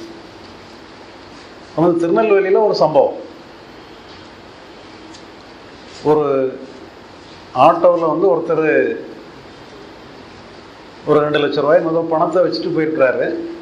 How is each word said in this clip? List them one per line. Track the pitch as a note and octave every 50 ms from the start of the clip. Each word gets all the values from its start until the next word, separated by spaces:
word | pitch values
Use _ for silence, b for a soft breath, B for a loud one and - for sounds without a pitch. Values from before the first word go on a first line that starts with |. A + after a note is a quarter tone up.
| - - - - - - - - - - - - - - - - - - - - - - - - - - - - - - - - - - -
அந்த | D3+ E3 F3 E3+ E3+ E3+ E3+
திருநெல்வேலியில | F#3+ A3+ A3 G#3+ G3+ G3 G3 F#3+ G3+ A3+ G#3+
ஒரு | G3+ F#3
சம்பவம். | - E3+ D3+ D3+ C#3 B2 - - - - - - - - - - - - - - - - - - - - - - - - - - - - - - - - - - - - - - - - - - - - - - - - - - - - - - - - - - - -
ஒரு | D3 D3+ D3+ D3 C#3+ C3+ C3+ C3 C3 C3 - - - - - - - - - - - - - - - - - - - -
ஆட்டோல | B2 C3+ D#3+ F3 E3+ E3+ F3+ F3 E3 E3 D#3+ D3 D#3+
வந்து | F#3+ G3 E3+
ஒருத்தர் | D#3 - E3+ E3 D3+ D#3+ D3+ C3+ A2+ B2 A2+ A2+ - - - - - - - - - - - - - - - - - - - - - - - - - - - - - - - - - - - - - - - - - -
ஒரு | D3 D3+ D3+
ரெண்டு | D3 D3+ D3 D3+
லட்ச | C#3+ C#3 C3+ D3+
ரூபாய் | C#3 C#3+ D#3+ F3+
ஏதோ | E3+ D#3+ D#3+ E3+ E3 E3
பணத்தை | E3 D#3 E3+ - - F#3 F3
வச்சுட்டு | D#3+ - E3 E3 F3+ D3+ D#3
போயிருக்கிறாரு. | D#3 D3 D3+ C3+ C3+ B2+ A2+ A2+ D3 F3 - E3+ - - - -